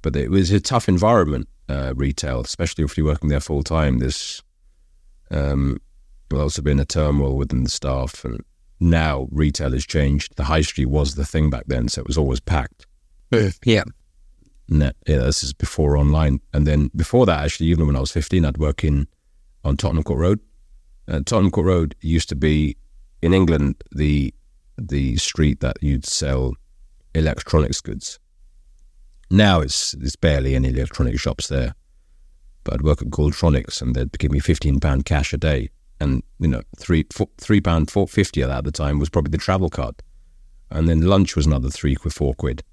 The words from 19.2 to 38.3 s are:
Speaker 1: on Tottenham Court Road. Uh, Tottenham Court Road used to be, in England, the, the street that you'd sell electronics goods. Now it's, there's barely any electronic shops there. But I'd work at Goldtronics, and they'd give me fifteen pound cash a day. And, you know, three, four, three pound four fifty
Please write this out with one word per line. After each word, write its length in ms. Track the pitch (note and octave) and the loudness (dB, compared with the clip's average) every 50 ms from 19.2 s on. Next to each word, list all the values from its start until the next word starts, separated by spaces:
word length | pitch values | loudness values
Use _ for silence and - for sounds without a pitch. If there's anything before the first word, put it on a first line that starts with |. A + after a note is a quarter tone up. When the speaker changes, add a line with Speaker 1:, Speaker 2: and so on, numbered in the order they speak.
| _ _ _ _ _ _ _ _ - | _ _ _ _ _ _ _ _ -4
Speaker 1:
on 120 | D2 C#2 | -2 -2
Tottenham 260 | - - F#2+ - D#2+ D2+ | 0 -2 -2 -2 -2 -2
Court 160 | - - C#2 | -2 -2 0
Road. 200 | E2 F2+ G#2 G#2+ - _ _ _ - _ - - _ _ - - - | 2 2 2 0 -2 _ _ _ -20 _ -20 -20 _ _ -20 -20 -10
Uh, 140 | - - D2+ | -6 -6 -4
Tottenham 300 | C2+ - A#2+ G#2+ F#2+ F#2 | -4 0 2 2 2 2
Court 140 | - G#2 E2 | 2 2 2
Road 280 | F#2 F#2 F2 E2 D2 - _ | 2 2 2 0 -2 -4 _
used 280 | - D#2+ E2 E2 - - | -4 0 0 0 0 -2
to 60 | - | -4
be, 400 | C2+ C#2 D#2 D2+ D2+ D2+ D2 - - - _ - - - _ _ - - | 0 0 2 2 2 2 0 -2 -6 -16 _ -20 -20 -20 _ _ -2 0
in 100 | E2+ F#2 | 2 4
England, 420 | F#2+ F#2 E2 E2 D2+ C#2+ C#2 - _ - - | 4 4 4 2 2 2 0 -2 _ -12 -12
the, 400 | - C#2+ D2+ D2+ D2 D2 C#2 - - - _ _ _ _ _ _ _ | -4 -2 0 2 2 2 0 -2 -6 -10 _ _ _ _ _ _ _
the 400 | - A2+ F2 - C#2+ C2+ C2 A#1+ | -12 -8 -4 -2 -2 -2 0 -2
street 440 | - - - - - D#2 D2 - - | -2 -4 -4 0 2 2 2 2 0
that 160 | - - - - | -2 -4 -4 -2
you'd 240 | - C#2+ C#2 C2+ - | -2 -2 0 -2 -2
sell 480 | - - - - C#2 C2+ C2 C2 B1+ C2 - - _ _ _ - - _ _ _ _ - | -6 -6 -4 -2 -2 -2 -2 -2 -4 -4 -8 -14 _ _ _ -20 -20 _ _ _ _ -2
electronics 680 | D#2+ D#2+ D#2 - - - - - D#2+ D2 - - - | 0 0 0 -2 -4 -6 0 2 2 2 2 -2 -6
goods. 380 | - - - - - - - - _ _ _ _ - - _ - _ - - _ - - _ - - - _ - - - | -8 -10 -12 -10 -12 -14 -16 -16 _ _ _ _ -20 -20 _ -20 _ -20 -20 _ -20 -20 _ -20 -20 -20 _ -20 -6 2
Now 280 | F2+ G2 G#2+ G2+ F#2 E2 | 4 6 6 6 4 2
it's, 320 | D2 C2+ - - - - - | 2 0 -4 -4 -4 -6 -8
there's 220 | C#2+ C2+ C2+ - | -6 -6 -8 -6
barely 400 | - - E2 D2 C#2 C2 C2+ C2+ | 0 2 2 2 2 0 0 0
any 140 | C2 C2 C2 | 2 0 0
electronic 500 | B1 B1 A#1+ A#1 - - C2 B1 A#1 - | 0 -2 -4 -4 -2 -2 -2 -2 -2 -2
shops 280 | - - - - - | -4 -4 -6 -6 -6
there. 260 | - C#2+ C2+ B1+ B1+ - _ _ _ _ _ _ _ _ _ - - _ _ _ - - _ - | -4 -2 -2 -2 -4 -6 _ _ _ _ _ _ _ _ _ -20 -20 _ _ _ -20 -20 _ -8
But 120 | - - | -6 -4
I'd 60 | - | -2
work 200 | C#2 D2+ D2 - | 0 0 0 0
at 80 | - - | -2 -6
Goldtronics, 720 | - - D2 D2 D2 - - E2 D2 C2 - - - - | -2 0 0 0 0 0 2 2 2 2 0 -4 -10 -6
and 140 | B1 B1 B1 | -4 -4 -2
they'd 220 | B1+ B1 - - | -2 -4 -4 -4
give 140 | - - C2+ | -4 -2 0
me 80 | C#2 C#2 | 0 0
fifteen 400 | - - E2 - - D2+ C#2 C#2 | 0 0 0 0 2 0 2 2
pound 260 | - D2+ C#2 C2+ C#2 | 2 0 0 0 0
cash 260 | - - C#2+ C#2 - - | 0 0 0 0 -2 -4
a 40 | |
day. 320 | C#2+ - D#2 D2 C2+ - - _ _ _ _ - - | -2 0 0 0 0 -2 -6 _ _ _ _ -10 -4
And, 240 | D2+ C#2+ C2 B1 - - - - | -2 -2 -2 -2 -4 -8 -8 -2
you 80 | - | 0
know, 140 | D#2+ B1+ A1+ - - - | 0 0 -2 -6 -12 -20
three, 280 | - - - F2 D#2+ D2+ _ | -18 -2 0 2 2 2 _
four, 160 | - - G#2 - _ | -2 -4 -4 -4 _
three 240 | - - - G#2+ G#2 | -20 0 2 2 2
pound 280 | - - E2+ E2 D2+ - | 4 2 2 2 0 0
four 160 | - G2+ G2 | 0 -2 -2
fifty 340 | - - - G2 - | 0 0 0 0 0